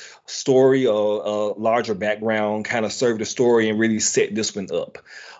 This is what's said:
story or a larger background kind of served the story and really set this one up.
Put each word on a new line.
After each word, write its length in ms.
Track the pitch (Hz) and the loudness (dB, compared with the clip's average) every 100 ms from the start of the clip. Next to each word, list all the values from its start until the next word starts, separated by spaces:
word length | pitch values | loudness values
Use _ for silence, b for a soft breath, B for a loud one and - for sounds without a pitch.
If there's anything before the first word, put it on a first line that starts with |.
| B B - | B B -14
story 600 | - - 131 131 131 127 | -8 2 6 6 4 2
or 340 | 107 104 104 | 2 0 0
a 380 | 104 104 107 98 | -2 -2 -2 -2
larger 340 | 110 117 110 | 0 0 0
background 720 | 98 104 107 110 110 104 107 104 | -4 -2 -2 -2 0 0 -2 -4
kind 200 | 120 107 | -4 -4
of 80 | |
served 260 | - 123 110 | 0 0 0
the 40 | 110 | -6
story 440 | - 120 117 110 | 0 2 4 2
and 80 | 107 | 2
really 220 | 113 110 | 0 0
set 340 | - - 110 | 0 0 0
this 220 | 104 104 104 | -2 -4 -6
one 140 | 92 | -6
up. 240 | 85 - - B B B | -6 -6 -12 B B B